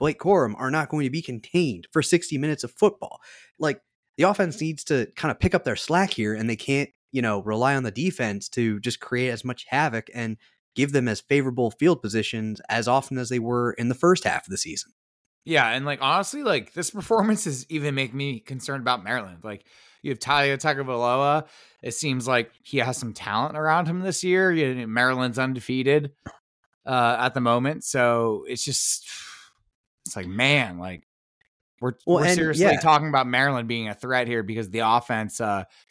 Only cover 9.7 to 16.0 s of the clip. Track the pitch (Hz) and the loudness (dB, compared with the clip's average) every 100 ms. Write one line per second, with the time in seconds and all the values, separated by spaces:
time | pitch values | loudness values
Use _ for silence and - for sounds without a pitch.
9.7 | 131 151 113 - 120 113 107 _ _ _ | 0 0 -2 -6 -6 -6 -6 _ _ _
10.7 | - 139 139 123 107 - 143 131 123 117 | -2 0 2 2 -2 0 2 2 0 -2
11.7 | - 160 170 107 110 104 113 110 107 - | 2 2 2 0 -2 -2 -4 -6 -8 -4
12.7 | 110 117 131 - 131 120 127 113 120 120 | -2 2 2 0 -4 -2 -2 -2 0 -2
13.7 | 113 120 123 170 180 - 139 - 190 - | -2 -2 2 4 4 2 -4 -4 -8 -8
14.7 | 180 - _ _ _ _ _ - 156 117 | -8 -12 _ _ _ _ _ -2 2 2
15.7 | 123 143 139 | 0 -4 -2